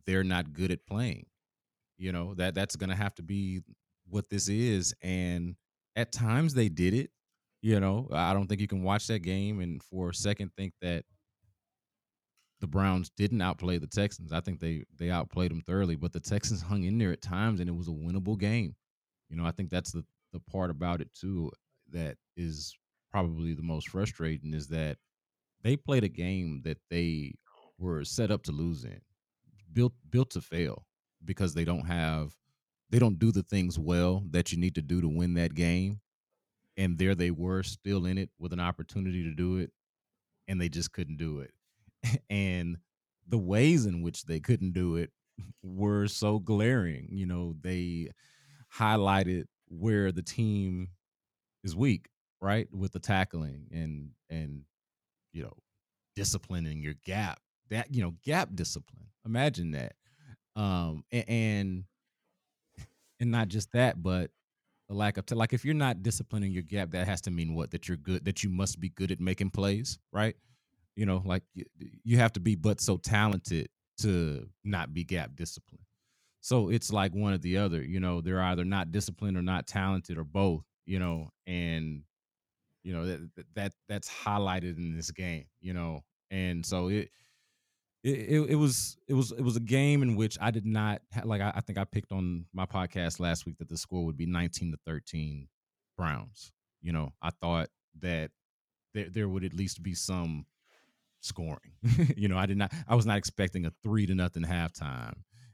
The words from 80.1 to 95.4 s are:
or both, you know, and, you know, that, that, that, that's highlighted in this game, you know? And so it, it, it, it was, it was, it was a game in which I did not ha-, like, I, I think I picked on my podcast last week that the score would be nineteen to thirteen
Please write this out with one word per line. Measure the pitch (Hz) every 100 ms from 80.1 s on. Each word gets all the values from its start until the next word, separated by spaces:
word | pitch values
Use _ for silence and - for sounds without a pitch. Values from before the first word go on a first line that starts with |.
| 80
or |
both, | 76 95 98 78 - _ -
you | 95
know, | 90 82 76 - 90
and, | 87 85 82 78 73 78 _ _ _ _ _ _ _
you | 90
know, | 87 90
that, | 78 85 -
that, | - 107
that, | 98 - -
that's | 101 -
highlighted | - 107 104 98 92 87 82
in | 85 82
this | 80
game, | 82 90 82 71 _
you | 92
know? | 90 85 76 - _ -
And | 95 90 85
so | 82 92 90
it, | 104 - _ _ _ _ _ _ _ _ _
it, | 131
it, | 131 110 151 151
it | 151
was, | 147 117 - - -
it | 135
was, | 120
it | 117
was | 123 117
a |
game | 110 135 143 143
in | 127 104
which | 110 -
I | 107
did | 113 107
not | 107 107 101 -
ha-, | 104 104
like, | 101
I, | 101 -
I |
think | 117 98
I | 98
picked | 107 -
on | 95 90 87 85
my | 95 92
podcast | 95 90 92 85 -
last | 87 85 85
week | 78
that | 80
the | 82
score | - 90 82
would | 73
be | 85
nineteen | 87 87 - 87
to | 76 -
thirteen | 76 - 82 76 71